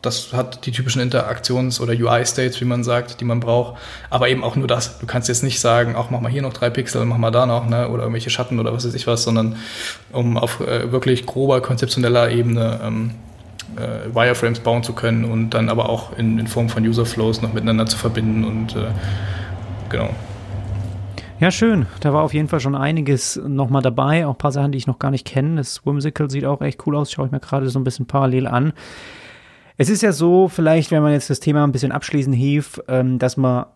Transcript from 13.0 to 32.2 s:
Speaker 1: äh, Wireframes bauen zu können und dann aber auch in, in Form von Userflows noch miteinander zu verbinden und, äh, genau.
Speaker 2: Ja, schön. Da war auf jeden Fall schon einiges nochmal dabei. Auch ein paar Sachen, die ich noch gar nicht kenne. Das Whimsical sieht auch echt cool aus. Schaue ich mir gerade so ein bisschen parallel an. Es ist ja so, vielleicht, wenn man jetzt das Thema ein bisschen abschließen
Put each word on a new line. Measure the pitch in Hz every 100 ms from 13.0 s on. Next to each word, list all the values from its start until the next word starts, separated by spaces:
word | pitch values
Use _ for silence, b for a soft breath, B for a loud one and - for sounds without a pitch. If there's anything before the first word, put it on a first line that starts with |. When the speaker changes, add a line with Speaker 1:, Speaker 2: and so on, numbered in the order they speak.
| 113 113 - - - - - 110
Speaker 1:
äh, | 120 110 113
Wireframes | 117 120 120 117 117
bauen | - 117
zu | 117
können | 113 117 113 117
und | 113 113
dann | 113 113
aber | 113 110
auch | 113 - -
in, | 113 113
in | 110
Form | 123 117
von | 117
Userflows | 113 117 113 - 110 110
noch | 113
miteinander | 110 113 110 110
zu | -
verbinden | 120 113 110 110
und, | 110 110 110
äh, | - 107 98 90 B B B B B - - -
genau. | - 57 - - - - - - - - - - B B -
Speaker 2:
Ja, | 170
schön. | - 226 208 113 B
Da | 151
war | 147
auf | 156
jeden | 151 151
Fall | 160
schon | 135
einiges | 139 139 160 143 135 - - 143
nochmal | 139 131 135
dabei. | 127 117 135 160 156
Auch |
ein | 123
paar | 147
Sachen, | 135 143
die | 135
ich | 123
noch | 127
gar | 143
nicht | 135 -
kenne. | 135 143 160
Das | 135 - -
Whimsical | 143 143 - 147
sieht | 131
auch | 135 139
echt | 143 - -
cool | 147
aus. | 147
Schaue | - 131
ich |
mir | 139
gerade | - 139 135
so | 127
ein |
bisschen | 131 123
parallel | 123 139 135 127 127
an. | 123 147 - B B B B B B B B B -
Es | 143
ist | 208
ja | 220
so, | 147 170 180 190
vielleicht, | - 160 160 151
wenn | 160
man | 151
jetzt | 147 -
das | 139
Thema | - 147
ein | 147
bisschen | 131 139
abschließen | 135 - 147